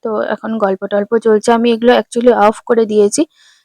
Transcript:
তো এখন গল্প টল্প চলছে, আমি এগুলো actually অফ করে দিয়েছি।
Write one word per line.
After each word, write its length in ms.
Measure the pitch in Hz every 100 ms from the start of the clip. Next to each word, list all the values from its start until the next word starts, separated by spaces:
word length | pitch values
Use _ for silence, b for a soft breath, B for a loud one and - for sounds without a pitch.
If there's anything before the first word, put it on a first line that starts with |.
তো 200 | 226 220
এখন 360 | - 214 220 226
গল্প 300 | 196 190 196
টল্প 300 | 202 202 226
চলছে, 340 | 226 214 240
আমি 200 | 233 240
এগুলো 220 | 226 240
actually 420 | 233 - 240 247 214
অফ 260 | 208 - -
করে 200 | 226 214
দিয়েছি। 400 | 214 208 294 330 b b b